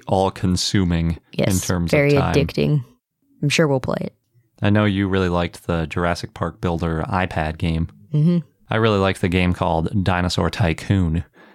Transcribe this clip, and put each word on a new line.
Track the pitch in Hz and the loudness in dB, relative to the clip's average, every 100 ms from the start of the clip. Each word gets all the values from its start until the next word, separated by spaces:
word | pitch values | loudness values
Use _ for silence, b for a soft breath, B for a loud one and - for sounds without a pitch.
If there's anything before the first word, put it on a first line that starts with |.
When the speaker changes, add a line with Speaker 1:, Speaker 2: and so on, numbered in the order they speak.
| - | -4
Speaker 1:
all-consuming | 95 95 - 90 90 - 104 90 85 82 82 _ | 0 0 0 -2 0 0 0 2 0 0 -4 _
Speaker 2:
Yes, | - - | -4 0
Speaker 1:
in | 92 | 0
terms | - 90 85 | -2 -2 0
Speaker 2:
very | - 143 143 | 0 2 2
Speaker 1:
of | |
time. | 85 | 2
Speaker 2:
addicting. | 82 - - 147 147 123 _ _ _ _ - | 0 0 -2 0 0 -4 _ _ _ _ -6
I'm | 143 | -2
sure | - 156 | 0 0
we'll | 131 | 0
play | - - | -2 -6
it. | - _ _ _ _ - | -6 _ _ _ _ -4
Speaker 1:
I | 104 | 2
know | 104 104 | 4 2
you | 98 98 | 2 0
really | 95 90 | 2 2
liked | 87 87 - - | 0 -2 -4 -4
the | 85 80 | -2 -2
Jurassic | 92 87 87 - | -2 -2 -2 -6
Park | - 85 - | -6 -8 -4
Builder | 92 85 85 80 - | -4 -2 -2 -2 -2
iPad | 95 90 - 78 80 | -2 -2 -2 -4 -2
game. | 87 80 82 - - | -2 -2 -4 -8 -6
Speaker 2:
Mm-hmm. | 147 160 175 - _ - | 0 2 2 -2 _ -4
Speaker 1:
I | 110 | 0
really | 113 98 | 2 4
liked | 95 95 | 2 2
the | 95 | 0
game | 92 90 | 2 2
called | 87 87 82 82 104 90 | 2 0 0 0 -2 0
Dinosaur | 87 87 - 82 | 0 0 0 -2
Tycoon, | - 85 80 - 98 85 82 - b b | 0 0 0 0 2 2 -2 -6 b b